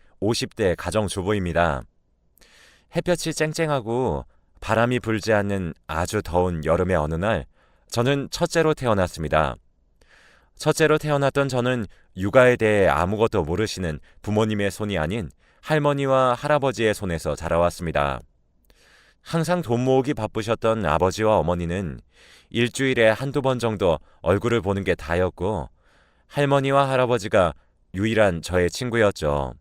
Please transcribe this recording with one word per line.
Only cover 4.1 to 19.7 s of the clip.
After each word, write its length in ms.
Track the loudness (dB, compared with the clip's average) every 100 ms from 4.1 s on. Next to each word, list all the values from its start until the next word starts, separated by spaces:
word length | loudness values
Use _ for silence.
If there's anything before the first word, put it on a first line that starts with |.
| -2 -6 _ _ -12
바람이 380 | -2 2 2 0
불지 340 | 0 -2 2
않는 400 | 2 2 -2 -4 -8 -8
아주 340 | -4 -2 -2
더운 420 | -2 0 2 0
여름의 320 | 0 0 2 0
어느 200 | 0 -2
날, 300 | -2 -2 -6 _ _ _ -10
저는 380 | -2 0 0 -2
첫째로 460 | -4 -2 0 0 0
태어났습니다. 800 | 0 0 0 -2 -2 0 0 -4 _ _ _ _ _ _ _ _ _ -8
첫째로 440 | -2 2 2 2
태어났던 500 | 0 0 0 0 0
저는 380 | 0 0 -2 -6 -12 _ -6
육아에 420 | 2 6 6 6
대해 300 | 4 4 4
아무것도 560 | 4 0 2 0 0
모르시는 560 | -2 -2 -2 -4 -6 -6 -12 _
부모님의 480 | -4 0 2 0 -2
손이 300 | -4 -4 -2
아닌 320 | -2 -4 -8 -14 _ _
할머니와 760 | -4 0 0 0 0 2 2 0
할아버지의 580 | 0 0 0 0 0
손에서 420 | 0 -2 -4 -4 -6
자라왔습니다. 840 | -2 2 2 0 -4 -2 -2 -4 -12 _ _ _ _ _ _ _ _ _
항상 400 | -6 -4 0 -2
돈 200 | 0